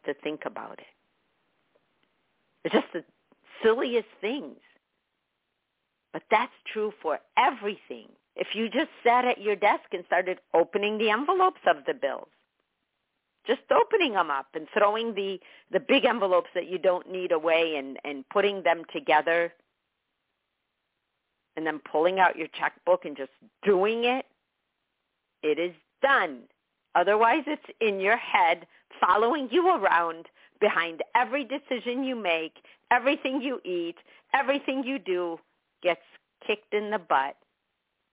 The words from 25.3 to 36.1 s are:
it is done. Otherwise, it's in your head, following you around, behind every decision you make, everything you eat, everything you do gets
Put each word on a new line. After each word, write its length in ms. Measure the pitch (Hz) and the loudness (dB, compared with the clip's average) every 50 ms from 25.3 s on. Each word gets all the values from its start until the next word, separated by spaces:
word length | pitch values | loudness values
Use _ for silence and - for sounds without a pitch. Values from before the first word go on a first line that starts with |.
| _ _ | _ _
it 160 | - 151 151 147 | -2 -2 -2 0
is 160 | 170 180 170 _ _ _ _ _ | -2 -6 -6 _ _ _ _ _
done. 380 | - 269 277 240 196 165 135 120 120 _ _ _ _ _ _ _ _ _ _ | 2 2 4 2 2 0 -4 -12 -16 _ _ _ _ _ _ _ _ _ _
Otherwise, 480 | 170 175 190 208 214 226 226 247 320 262 | 2 4 4 4 4 6 4 4 2 0
it's 160 | 320 302 302 - - - _ | -4 -6 -6 -8 -18 -6 _
in 200 | 226 214 196 190 | -2 -2 0 0
your 160 | 190 202 226 | 2 0 0
head, 500 | 240 - - - 208 180 165 175 175 165 _ _ _ _ _ - - | 0 0 0 2 4 4 4 2 0 -4 _ _ _ _ _ -4 0
following 480 | - 180 190 208 226 233 330 302 262 226 | 2 4 4 4 4 2 2 0 -2 0
you 180 | 226 349 339 370 | 2 2 4 4
around, 580 | 359 254 196 180 165 170 170 170 165 165 165 - _ _ - _ _ _ | 2 4 2 2 2 2 2 0 -4 -8 -14 -20 _ _ -20 _ _ _
behind 420 | 208 202 - 170 165 170 165 156 - - _ | 0 2 2 0 -2 -4 -6 -8 -10 0 _
every 300 | 233 254 220 247 285 269 | 2 2 2 -2 -4 -4
decision 600 | 214 262 285 - - 262 233 - 240 240 262 269 | -4 -8 -8 -6 -6 -6 -6 -4 -6 -4 -4 -4
you 120 | 262 254 | -4 -4
make, 380 | 226 208 180 165 160 160 156 - - _ - _ _ _ _ | -4 -2 0 0 0 -2 -8 -12 -18 _ -20 _ _ _ _
everything 500 | 151 151 226 - - - - 269 262 285 | 2 2 4 2 0 0 -2 -4 -4 -4
you 200 | 233 277 254 - - | -4 -4 -6 -6 -6
eat, 320 | 180 180 175 170 170 170 - _ _ - - _ _ - | -6 -6 -4 -4 -6 -10 -14 _ _ -20 -20 _ _ -2
everything 480 | 269 269 247 277 277 277 - 262 269 262 | 0 0 0 -2 -2 -2 -4 -4 -4 -4
you 140 | 247 269 262 | -4 -6 -6
do 400 | 175 185 180 180 180 170 165 160 _ _ _ _ _ _ _ _ | -4 -4 -4 -2 -2 -4 -8 -10 _ _ _ _ _ _ _ _
gets 180 | - 180 165 - _ _ | -2 -2 -2 -2 _ _